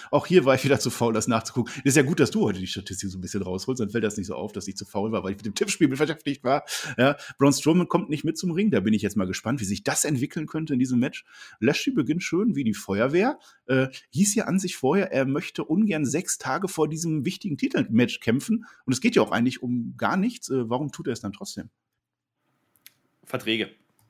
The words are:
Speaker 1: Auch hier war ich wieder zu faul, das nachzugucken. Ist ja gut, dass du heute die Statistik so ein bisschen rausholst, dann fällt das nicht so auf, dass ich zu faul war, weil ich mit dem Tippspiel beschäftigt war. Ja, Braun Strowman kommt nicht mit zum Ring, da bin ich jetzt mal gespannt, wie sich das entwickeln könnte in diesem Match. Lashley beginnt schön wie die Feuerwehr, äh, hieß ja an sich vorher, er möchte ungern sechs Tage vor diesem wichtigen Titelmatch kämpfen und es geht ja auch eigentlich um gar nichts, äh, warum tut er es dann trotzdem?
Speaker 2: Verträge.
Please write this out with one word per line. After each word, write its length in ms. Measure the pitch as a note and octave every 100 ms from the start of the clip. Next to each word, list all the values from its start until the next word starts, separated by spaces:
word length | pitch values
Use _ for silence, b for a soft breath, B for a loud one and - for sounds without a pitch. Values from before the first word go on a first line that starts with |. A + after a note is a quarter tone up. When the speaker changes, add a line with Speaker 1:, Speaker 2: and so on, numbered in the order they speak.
| B
Speaker 1:
Auch 160 | C#3+ -
hier 160 | F3+
war 100 | C3
ich 80 | C3
wieder 160 | C3+ C3+
zu 120 | B2
faul, 220 | - A#2
das 140 | A2 G#2+
nachzugucken. 460 | A2+ - - A2 -
Ist 140 | C#3+ C#3
ja 80 |
gut, 160 | C3+ -
dass 100 | C#3+
du 120 | A3
heute 180 | D3 F#2+
die 80 | F#2
Statistik 420 | G#2 F#2+ F#2 G2+
so 80 | F#2
ein 20 |
bisschen 220 | F#2 G#2
rausholst, 380 | F#2 F#2+ - B2+
dann 100 | G#2
fällt 140 | A2+
das 120 | G#2 G2+
nicht 120 | F#2
so 80 | C2+
auf, 160 | G#2
dass 160 | G#2 G2
ich 80 | F#2+
zu 80 |
faul 260 | - G#2 A2
war, 140 | A2
weil 80 | F#2
ich 60 | G2
mit 80 | G#2+
dem 100 | -
Tippspiel 320 | G3 - C#3+
beschäftigt 560 | C3+ D#3 D3+ - C#3
war. 180 | B2 C#3+ - B D#3 A#2+
Ja, 200 | C3 D3 B -
Braun 160 | C#3
Strowman 360 | C#3 D3+ F3 F3
kommt 220 | E3+ -
nicht 120 | D3+
mit 160 | D3+ -
zum 140 | F3+
Ring, 180 | E3 G#3+
da 80 | A#2+
bin 160 | G2+
ich 80 | G#2+
jetzt 140 | G2+ G#2
mal 100 | F#2
gespannt, 320 | - A2 C3+
wie 40 |
sich 180 | G2 G2
das 220 | - B2
entwickeln 420 | D3+ C#3 C#3+ E3+ D3+
könnte 280 | D#3+ D#3+
in 40 | C3
diesem 220 | B2+ B2
Match. 240 | C3+ - - B B B
Lashley 340 | A2+ D#3+ -
beginnt 300 | B3+ A#2+ F3
schön 320 | - E3+ A3+
wie 80 | C#3
die 100 | A#2
Feuerwehr, 680 | G2+ - G2 B2+ E3+ A#3 D4 b b -
äh, 220 | C3 C3+ B B
hieß 260 | - G#3 A#3
ja 80 |
an 160 | - F#3
sich 160 | F#3 -
vorher, 340 | B2+ F#3 F#3+
er 140 | C3 C3+
möchte 380 | C#3+ - -
ungern 420 | D#3 E3 G#3+ D#3 C3
sechs 320 | C#3+ - -
Tage 300 | C3+ C#3+ F#3+
vor 180 | - D3+
diesem 360 | D#3 E3+ D#3
wichtigen 340 | C3+ - G3+ C#3+
Titelmatch 640 | - - - A2+ A#2+ -
kämpfen 460 | - B2 - A2+ B B
und 80 | -
es 80 | B2+
geht 160 | A#3 -
ja 60 |
auch 100 | G#2
eigentlich 320 | A2 B2 -
um 300 | B2 B2 A#2+ -
gar 180 | G#2+ F3+
nichts, 320 | A3 - -
äh, 220 | C3+ A2+
warum 220 | B2 D3
tut 160 | - D#3+
er 40 |
es 80 | A2+
dann 120 | G2+
trotzdem? 380 | - G2+ - - _ _ _ _ _ _ _ _ _ _ _ - _ _ _
Speaker 2:
Verträge. 460 | - C3 A2 A2+ F#2+ - _ _